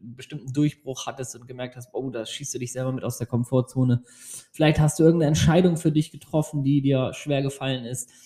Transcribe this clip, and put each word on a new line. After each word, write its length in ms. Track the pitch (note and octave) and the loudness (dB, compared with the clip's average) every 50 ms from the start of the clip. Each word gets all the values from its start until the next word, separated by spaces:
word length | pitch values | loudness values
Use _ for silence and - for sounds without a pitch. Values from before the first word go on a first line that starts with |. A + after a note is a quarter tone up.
bestimmten 520 | F#2+ A#2+ A#2+ B2+ - - D#3 C#3 A#2+ C3+ | -18 -18 -18 -18 -16 -14 -14 -12 -10 -4
Durchbruch 540 | B2+ D3 D3+ D3 - _ - C3+ B2+ - - | 0 0 0 0 0 _ -10 -12 -10 -8 -8
hattest 300 | B2+ A#2 - B2+ - - | -10 -8 -10 -10 -12 -12
und 100 | A#2+ A#2+ | -16 -18
gemerkt 300 | B2 B2+ B2 B2+ B2 - | -16 -12 -10 -10 -10 -10
hast, 140 | B2+ A#2+ - | -14 -14 -10
„Oh, 180 | - A2+ C3+ C3 | -8 -6 -6 -6
da 160 | A#2 A2+ A2+ | -6 -8 -8
schießt 260 | - - - C#3+ - - | -8 -10 -10 -10 -8 -8
du 40 | B2 | -8
dich 140 | B2+ A#2+ | -8 -8
selber 180 | - B2+ B2+ C3 | -6 -6 -4 -4
mit 140 | C3 B2+ - | -4 -4 -4
aus 140 | B2 - - | -6 -6 -6
der 100 | A#2+ - | -6 -2
Komfortzone.“ 760 | B2 A#2 B2 - C3 B2+ B2 - - C3 B2+ B2+ A#2+ B2 - - - - - - - - - _ | -2 -2 0 2 2 0 0 0 0 0 2 2 2 0 -2 -6 -20 -20 -20 -18 -18 -18 -18 _
Vielleicht 300 | - - D#3 D3+ D3+ - | -2 2 2 4 4 4
hast 180 | D#3 D3 - - | 2 2 4 6
du 60 | D#3+ | 6
irgendeine 240 | E3 E3+ E3+ D#3 C#3+ | 6 6 6 4 2
Entscheidung 480 | D#3 D#3+ - E3 D#3 F3+ F3+ F3+ E3 | 2 4 4 4 6 6 6 4 2
für 160 | D#3+ - D#3+ | 2 0 0
dich 180 | D3 D3+ D#3 - | 2 2 0 -2
getroffen, 540 | - D3 - - - D#3 D3 - - C#3+ C3+ | -4 -20 -10 -2 -2 -2 0 0 -2 -2 2
die 180 | C#3 D3 C#3+ | 2 2 2
dir 300 | C3+ C#3 C3+ C3 C3 F2 | 4 2 2 2 0 -2
schwer 280 | - - - D3 C#3+ C#3 | -4 -6 -4 -2 -2 0
gefallen 440 | C#3 C3+ C3+ - C3+ C3+ C3 B2+ A#2 | 0 -2 -4 -4 -4 -4 -4 -4 -6
ist. 260 | A#2 B2+ - - _ _ - - | -8 -10 -10 -10 _ _ -20 -20